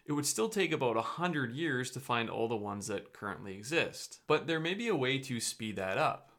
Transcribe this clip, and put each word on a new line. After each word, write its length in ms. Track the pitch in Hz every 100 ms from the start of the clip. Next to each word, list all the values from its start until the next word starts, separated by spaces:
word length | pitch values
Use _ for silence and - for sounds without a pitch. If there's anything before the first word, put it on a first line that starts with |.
| -
it 60 |
would 160 | 147 143
still 200 | - 220
take 240 | 208 170
about 240 | 156 127 113
a 60 |
hundred 540 | 113 - 180 151 123 127
years 340 | 165 127 127
to 100 | 127
find 300 | - 120 113
all 180 | 110 113
the 80 | 117
ones 300 | 104 101 101
that 240 | 101 -
currently 420 | - 104 98 101 95
exist. 640 | 107 160 113 - - - -
But 180 | 151 151
there 140 | 160
may 160 | 160 196
be 140 | 233
a 60 | 175
way 220 | 127 135
to 220 | 135 120
speed 360 | - - 110 98
that 200 | 95 104
up. 320 | 147 - -